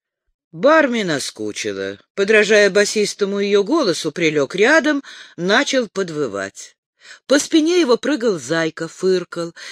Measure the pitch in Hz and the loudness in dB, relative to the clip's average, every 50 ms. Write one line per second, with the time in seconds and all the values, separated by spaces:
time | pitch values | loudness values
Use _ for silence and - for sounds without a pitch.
0 | _ _ _ _ _ _ _ _ _ _ - 160 202 285 320 320 302 247 240 226 | _ _ _ _ _ _ _ _ _ _ -6 0 2 4 4 4 4 2 0 -2
1 | 202 175 151 131 - - - - 107 104 98 - - 107 98 95 98 98 101 - | -2 -2 -2 -4 -4 -8 -10 -8 -10 -8 -8 -6 -6 -6 -6 -6 -6 -8 -8 -12
2 | _ _ _ - 196 196 220 214 208 185 220 208 208 196 180 202 208 - - 220 | _ _ _ -2 2 4 4 4 4 6 4 4 4 4 4 2 2 2 0 -2
3 | 208 - - - 208 190 202 - 202 101 101 - 196 196 302 339 269 190 151 - | -2 -2 -2 -4 -4 -4 -2 -2 0 2 2 0 2 2 0 0 0 0 -2 -2
4 | - 156 - - 170 156 156 151 139 - - 185 208 254 311 320 247 302 294 277 | -6 -6 -4 -2 -2 0 0 0 -2 -2 0 0 2 4 4 4 2 2 0 -2
5 | - - - - - - _ - 170 185 208 254 285 - 277 262 233 - - 196 | -4 -10 -16 -20 -20 -18 _ -6 -2 0 0 0 0 0 -2 -2 -2 -2 -4 -6
6 | 196 170 156 151 143 113 95 98 95 98 - - - - _ _ _ _ _ _ | -6 -6 -4 -4 -4 -4 -4 -6 -8 -8 -10 -16 -20 -20 _ _ _ _ _ _
7 | _ - - - _ - 262 294 - - 330 320 302 330 359 359 320 247 240 - | _ -20 -20 -16 _ 0 0 0 2 2 2 2 2 2 2 2 2 2 0 0
8 | - 254 302 233 233 233 190 156 120 127 165 165 165 160 - - 165 160 - - | 0 -2 -2 -2 -2 -2 -2 -2 -4 -4 -2 -2 -2 -4 -4 -8 -10 -12 -8 -4
9 | 185 190 185 180 170 - - 175 170 170 - - - - | -2 0 0 0 -2 -6 -10 -10 -10 -10 -12 -16 -18 -18